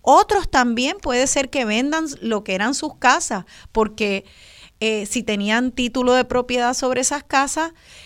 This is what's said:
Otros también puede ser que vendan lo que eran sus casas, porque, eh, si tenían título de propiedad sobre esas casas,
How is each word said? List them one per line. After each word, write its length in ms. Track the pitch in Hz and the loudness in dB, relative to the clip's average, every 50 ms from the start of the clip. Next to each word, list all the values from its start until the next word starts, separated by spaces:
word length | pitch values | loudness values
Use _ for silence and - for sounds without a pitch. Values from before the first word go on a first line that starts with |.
Otros 480 | - - 277 349 415 - 427 403 330 - | 4 6 6 6 6 4 2 0 0 0
también 480 | - 269 247 247 233 226 247 285 370 403 | 2 2 2 2 0 0 -2 -2 -4 -4
puede 260 | - 294 247 247 262 | -4 -2 0 0 0
ser 220 | 262 - 285 277 - | 0 0 -2 -2 -2
que 140 | - 277 247 | -2 -4 -2
vendan 420 | 214 208 226 262 294 302 320 320 302 285 - | 0 0 0 0 0 -2 -2 -4 -6 -8 -6
lo 220 | - 226 220 202 214 | -4 -4 -4 -4 -2
que 120 | - 185 | -2 -2
eran 180 | 185 208 240 277 | 0 0 0 -2
sus 220 | - 311 302 - | -2 -6 -8 -4
casas, 500 | - - 240 262 339 330 - 233 190 165 - - - - - | 0 2 4 4 2 0 -4 -6 -6 -8 -10 -18 -20 -16 -4
porque, 540 | - 226 214 214 214 - 220 202 196 196 - - - - - - - - - - _ - | 0 0 0 0 -2 -4 -2 -2 -2 -4 -6 -10 -20 -20 -20 -20 -20 -20 -20 -20 _ -4
eh, 240 | 220 220 220 208 202 | -4 -2 -2 -2 -4
si 180 | - - 247 214 | -4 -4 -4 -2
tenían 480 | - 214 202 202 208 220 233 254 254 | -2 -2 -2 0 0 0 0 0 -2
título 420 | - - 247 240 - 254 247 247 247 | -2 -2 -4 -2 -2 0 2 4 4
de 120 | 254 247 | 4 2
propiedad 480 | 254 247 247 247 247 247 247 240 240 254 | 2 0 -2 -2 0 0 0 0 0 0
sobre 280 | - - 254 254 247 | 0 -2 -2 0 0
esas 220 | 254 - 294 285 - | -2 -2 -2 -4 -4
casas, 480 | - - 269 277 277 - 311 320 330 330 _ - - - - - | 0 0 0 0 0 -2 -4 -4 -4 -6 _ -20 -20 -20 -20 -20